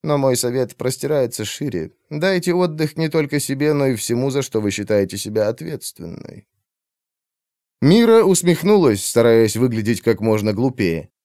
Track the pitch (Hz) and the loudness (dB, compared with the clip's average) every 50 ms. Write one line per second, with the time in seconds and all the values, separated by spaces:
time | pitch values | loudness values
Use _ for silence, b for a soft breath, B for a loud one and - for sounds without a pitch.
0 | - 156 147 143 135 135 123 120 - 123 120 131 127 123 - - 117 123 131 - | -2 0 0 2 2 2 0 0 -2 -2 -2 -2 -4 -4 -6 -6 -6 -6 -6 -4
1 | - 139 156 143 127 120 - - 107 101 - - 143 139 107 87 80 - _ _ | -4 -2 0 0 0 -2 -4 -8 -8 -8 -8 -8 -8 -6 -6 -6 -8 -8 _ _
2 | _ _ 151 151 170 190 190 180 170 180 170 180 180 170 156 151 156 151 - 165 | _ _ -6 -2 0 0 0 0 0 0 0 0 0 -2 -2 -4 -4 -4 -2 -4
3 | 160 156 151 160 151 139 - 143 - - 139 135 147 151 151 143 139 135 123 107 | -4 -2 0 -2 -2 0 -4 -4 -4 -4 -4 -2 0 0 2 2 0 0 -2 -2
4 | - - 120 120 131 139 127 139 131 - - 110 107 104 95 - 101 - 107 101 | -4 -4 -2 -2 -2 -2 -2 -4 -6 -2 -4 -2 -2 -2 -4 -4 -2 0 2 2
5 | 98 92 - 98 - 110 107 110 104 107 117 - 156 165 156 - - - _ - | 2 0 -4 -10 -10 -4 -2 -2 -2 -2 -4 -6 -10 -12 -12 -12 -12 -16 _ -14
6 | 87 85 - - - - - 104 _ _ _ _ _ _ _ _ _ _ _ _ | -16 -14 -14 -14 -16 -18 -20 -20 _ _ _ _ _ _ _ _ _ _ _ _
7 | _ _ _ _ _ _ _ _ _ _ _ _ _ _ _ _ 117 139 185 233 | _ _ _ _ _ _ _ _ _ _ _ _ _ _ _ _ 4 4 6 6
8 | 233 226 226 226 214 190 185 - - 175 165 - 160 196 214 202 170 131 104 95 | 6 6 6 6 6 4 2 2 2 0 0 2 2 2 4 4 4 4 2 0
9 | - - - 117 117 117 113 113 113 104 - 110 123 131 117 113 104 110 117 95 | -4 -2 2 4 4 6 6 6 4 4 2 0 0 0 0 -2 -2 -2 -2 0
10 | - 117 110 - 107 113 107 107 104 107 101 101 123 139 127 - 104 87 82 80 | 0 0 0 0 0 0 0 0 0 -2 -2 0 -2 -2 -2 0 -2 -2 -2 -4
11 | 78 _ _ _ | -8 _ _ _